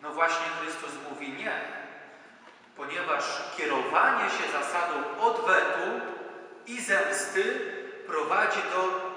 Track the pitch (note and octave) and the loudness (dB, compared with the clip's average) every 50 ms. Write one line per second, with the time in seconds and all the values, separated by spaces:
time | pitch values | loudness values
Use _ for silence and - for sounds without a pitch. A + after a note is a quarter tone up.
0 | - D3+ D#3 D#3 E3 E3 E3 E3 E3 D#3+ D#3+ D#3+ D#3+ D#3+ D#3+ - - D3 C#3+ C#3 | -10 -8 0 2 2 4 4 0 -2 -2 -4 -4 -6 -6 -6 -8 -8 -10 -10 -10
1 | - C#3+ C#3 - C#3+ C#3 C3+ - - A3 - - - - - - - - - - | -10 -10 -10 -10 -8 -8 -8 -6 -4 -4 -4 -4 -6 -8 -10 -10 -12 -12 -14 -16
2 | - - - - - - - - - - - - - - - - F#3+ - F3 F3 | -18 -18 -20 -20 -20 -20 -20 -20 -20 -20 -20 -20 -20 -20 -14 -12 -10 -8 -6 -4
3 | F3 D#3+ D3+ C#3+ - - - - - - - - - - - - - - D3+ E3+ | -2 0 0 0 0 -2 -2 -4 -6 -8 -6 -4 -2 0 0 0 0 2 4 6
4 | - - - - - - - - - - - F3+ F#3+ - - F3 - - - A3 | 6 6 6 4 2 2 0 0 -2 0 0 -2 -2 0 0 0 0 0 0 -2
5 | - - - - A3 - - - - - F#3 - - - - - - G4 A4+ - | -2 -4 -2 4 4 4 4 4 4 6 6 6 6 4 0 0 0 -2 -2 -2
6 | - - - - - - - - - - - - - - A#3 A#3+ - - G3 G3+ | -4 -6 -8 -8 -10 -12 -12 -14 -16 -16 -18 -18 -12 -10 -8 -8 0 2 4 4
7 | G3 - - - - - - F#3+ G3 - - - - - - - - - - - | 4 2 2 0 -2 0 2 2 2 2 2 0 -2 -4 -6 -8 -8 -10 -10 -12
8 | - - D#3+ D#3 D3 D#3 F#3 G3+ - - - G3 F#3+ - F3 F#3 F#3 F#3 F#3 - | -8 -2 0 0 2 4 4 4 4 4 2 0 -2 0 2 2 2 2 2 0
9 | - - - | -2 -4 -6